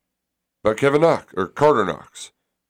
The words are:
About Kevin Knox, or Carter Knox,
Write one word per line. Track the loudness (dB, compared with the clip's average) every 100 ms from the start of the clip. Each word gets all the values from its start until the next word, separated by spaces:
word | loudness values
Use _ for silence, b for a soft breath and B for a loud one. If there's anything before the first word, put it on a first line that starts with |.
| _ _ _ _ _ _
About | -4 -2
Kevin | 0 2
Knox, | 2 0 -6
or | -8 -8
Carter | 0 2 2 -2
Knox, | -6 -12 -20 -20 _ _ _